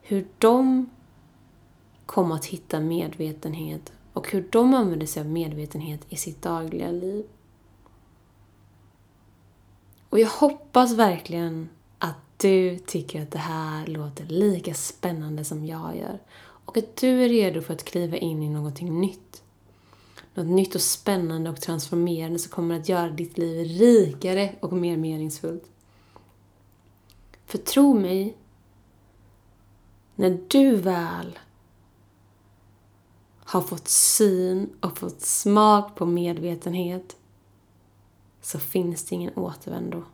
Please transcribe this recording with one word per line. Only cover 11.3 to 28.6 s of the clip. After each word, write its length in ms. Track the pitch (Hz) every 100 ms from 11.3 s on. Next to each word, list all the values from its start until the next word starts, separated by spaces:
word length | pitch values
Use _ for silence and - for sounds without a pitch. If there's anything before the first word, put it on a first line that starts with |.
| 170 170 160 160 - _ _
att 180 | - 151 _ _
du 420 | 196 190 185 180
tycker 440 | - 175 - 156
att 80 | 147
det 80 | 160
här 480 | 156 160 156 156 156
låter 400 | 156 147 139 165
lika 480 | 165 208 180 180
spännande 720 | 151 - - 180 165 151 151
som 220 | 151 151 156
jag 300 | 160 165 165
gör. 220 | - 202 _ - - -
Och 120 | - 233
att 200 | 220 -
du 280 | 254 254
är 40 | 247
redo 320 | 233 190 165
för 140 | -
att 100 | 160
kliva 320 | - 175 170 170
in 260 | 170 156
i 60 | 151
någonting 520 | 151 147 139 175 160
nytt. 420 | 196 - _ - _ _ _ _ _ _ _ - -
Något 120 | - 165
nytt 280 | 185 190
och 60 | 185
spännande 680 | - - - 190 170 160 160
och 100 | 143
transformerande 800 | - 165 143 170 175 165 160 170
som 120 | 165
kommer 300 | - 170 170
att 80 | 156
göra 220 | 185 170
ditt 280 | 151 170 -
liv 400 | 170 165 165 170
rikare 760 | 233 233 170 139 180 190 202 -
och 120 | 175
mer 240 | 180 175 165
meningsfullt. 720 | 160 156 156 151 165 170 - _ _ _ _ - _ _ _ _ _ _ _ _ _ _ _ - -
För 120 | -
tro 360 | - 269 285
mig, 420 | 233 185 190 196 233 _ _